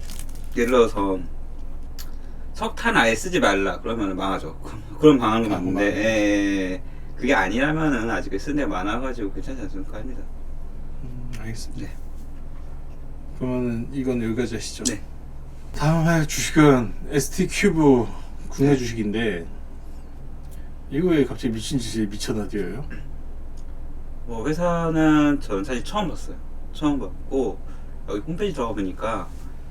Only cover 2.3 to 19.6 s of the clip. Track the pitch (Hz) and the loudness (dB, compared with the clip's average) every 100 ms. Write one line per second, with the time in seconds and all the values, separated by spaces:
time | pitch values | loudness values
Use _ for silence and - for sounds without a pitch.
2.3 | - - - 226 - 233 - 226 220 190 | -6 -6 -4 -4 0 2 4 4 2 2
3.3 | 170 107 98 95 - - 113 98 92 95 | 4 4 4 0 -2 -2 -2 -2 0 -2
4.3 | 90 80 - - - - - 151 131 113 | -2 -4 -8 -8 -8 -10 8 8 10 6
5.3 | 113 110 92 90 95 101 98 110 110 104 | 2 2 0 0 2 2 2 2 4 4
6.3 | 101 101 98 92 92 - - - - 120 | 4 4 2 0 -2 -6 -8 -8 -2 2
7.3 | 139 98 113 147 156 156 123 113 101 - | 4 4 2 2 2 2 2 0 -2 -2
8.3 | 95 147 143 135 - 151 120 - - 101 | -4 -2 -2 0 -2 -2 -2 -2 -4 -4
9.3 | - - 262 143 143 143 135 127 123 - | -4 -6 -6 -6 -4 -6 -6 -6 -4 -6
10.3 | - - - - - - - - 123 120 | -6 -6 -6 -6 -6 -6 -6 -6 -6 -6
11.3 | 107 110 117 - - - - - - - | -6 -6 -6 -6 -6 -6 -8 -8 -8 -8
12.3 | - - - - - - - - - - | -8 -8 -8 -8 -8 -10 -10 -10 -10 -10
13.3 | - 127 127 123 113 117 139 127 120 113 | -6 -2 0 0 -2 -4 -2 0 0 0
14.3 | 113 113 110 - - 104 - - - - | 0 -2 -4 -6 -4 -4 -4 -8 -10 -10
15.3 | - - - - - 147 165 160 165 147 | -10 -10 -10 -8 0 2 4 6 4 2
16.3 | - - 160 147 127 104 - - 147 135 | -2 2 8 8 8 4 -4 -2 0 0
17.3 | - 180 - 202 160 147 123 110 - - | 0 0 4 4 6 8 8 4 -4 -8
18.3 | - - - 139 135 113 113 101 110 110 | -8 -6 2 4 4 2 -2 0 0 0
19.3 | 87 80 - | -2 -6 -10